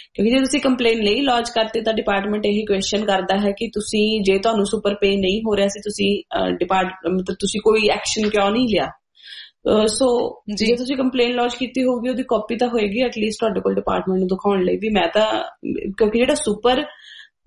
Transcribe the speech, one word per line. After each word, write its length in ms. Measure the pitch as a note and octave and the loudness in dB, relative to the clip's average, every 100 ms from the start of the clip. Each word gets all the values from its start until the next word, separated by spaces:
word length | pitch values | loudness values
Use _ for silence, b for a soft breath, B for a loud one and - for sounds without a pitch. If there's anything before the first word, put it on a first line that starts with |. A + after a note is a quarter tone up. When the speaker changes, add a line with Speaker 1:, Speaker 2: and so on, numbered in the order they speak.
| B | B
Speaker 1:
ਕਿਉਂਕਿ 180 | - G#3+ | -2 2
ਜੇ 80 | C4 | 2
ਤੁਸੀਂ 200 | C4 C#4 | 2 2
ਕੰਪਲੇਨ 400 | C4+ B3+ A#3 A3+ | 2 2 2 2
ਨਹੀਂ 240 | G3+ A#3 | 2 2
ਲੌਜ 260 | C#4 A#3+ A3+ | 2 0 0
ਕਰਤੇ 320 | A3+ A3 A3+ | -2 0 0
ਤਾਂ 120 | A3 | -2
ਡਿਪਾਰਟਮੈਂਟ 520 | A3 - G3 G3+ G#3 G#3 | 0 0 0 0 -2 0
ਇਹ 200 | G#3 G#3+ | 0 0
ਕੁਐਸਚਨ 380 | G3 G3 G#3 G#3 | 0 0 -2 0
ਕਰਦਾ 340 | F#3+ F3+ G3 | 0 0 0
ਹੈ 120 | G3+ | 0
ਕਿ 160 | G3 A#3 | -2 -6
ਤੁਸੀਂ, 540 | G#3+ - G#3+ G#3+ A3 | -6 -2 0 2 2
ਜੇ 180 | F#3+ F#3+ | 2 2
ਤੁਹਾਨੂੰ 260 | A3+ A3 G3 | 2 2 0
ਸੁਪਰ 300 | G#3+ G3+ G3+ | -2 -2 0
ਪੇ 200 | G3 G3 | 0 2
ਨਹੀਂ 260 | F#3 G#3+ | 0 0
ਹੋ 160 | A3 G3+ | 0 0
ਰਿਹਾ 100 | G3 | 0
ਸੀ, 120 | G#3 | -2
ਤੁਸੀਂ, 440 | G#3 G3+ G3+ G3+ - F#3+ | -8 -2 0 0 -2 -2
ਅ, 120 | - | -2
ਡਿਪਾਰਟ-, 640 | F2+ - F#3+ F3+ - E3+ | -2 0 0 0 -4 -2
ਮਤਲਬ 240 | F#3 F#3 F#3 | -2 -2 -4
ਤੁਸੀਂ 220 | G3 G#3+ | -4 0
ਕੋਈ 260 | A3 G#3+ G#3 | 2 4 2
ਐਕਸ਼ਨ 420 | G3+ - A3 G#3 | 0 -2 -2 0
ਕਿਉਂ 220 | G#3 G3 | 2 2
ਨਹੀਂ 160 | A#3 B3 | 2 2
ਲਿਆ? 140 | F3+ C3+ | 0 -2
ਅ, 1000 | - _ _ - - - _ - G#3+ | -8 _ _ -20 -20 -20 _ 0 2
so 500 | G#3+ G#3 C4 A#3+ - - - G#3 | 2 2 2 2 -2 -6 -10 -4
Speaker 2:
ਜੀ। 100 | A3 | 0
Speaker 1:
ਜੇ 100 | A#3+ | 0
ਤੁਸੀਂ 220 | B3 C4+ | 0 -2
ਕੰਪਲੇਨ 340 | B3+ B3+ A#3+ | 0 0 0
ਲੌਜ 240 | B3 A#3+ - | 0 -2 -2
ਕੀਤੀ 280 | B3+ C4 | -4 0
ਹੋਊਗੀ, 260 | B3+ A#3+ B3 | 0 0 -2
ਉਹਦੀ 140 | B3 | -4
ਕਾਪੀ 320 | B3+ A3 - A3+ | 0 -2 -2 -2
ਤਾਂ 120 | A#3+ | 0
ਹੋਏਗੀ 360 | A#3 G#3 G#3+ | 0 0 0
at 80 | B3 | -2
least 240 | A3 G#3+ G#3+ | -2 -4 -2
ਤੁਹਾਡੇ 200 | A3+ F#3+ | -2 0
ਕੋਲ 160 | G3 G3 | -2 -2
ਡਿਪਾਰਟਮੈਂਟ 440 | G3 F#3 F#3 F#3 | -2 -2 0 0
ਨੂੰ 80 | F#3 | 0
ਦਿਖਾਉਣ 360 | F#3 G3+ G3 | -2 0 0
ਲਈ 140 | F3+ F#3 | 0 0
ਵੀ 120 | G#3+ | 0
ਮੈਂ 180 | G#3 E3+ | 0 0
ਤਾਂ, 360 | G#3 G#3+ A3 - - - - - G3 | 2 0 0 -6 -10 -8 -6 -6 0
ਕਿਉਂਕਿ 220 | G#3+ A#3 | 2 4
ਜਿਹੜਾ 160 | B3+ D4 | 2 0
ਸੁਪਰ 500 | G#3+ G#3 A#3+ C4 D4 B B B B _ | -2 0 2 2 -2 B B B B _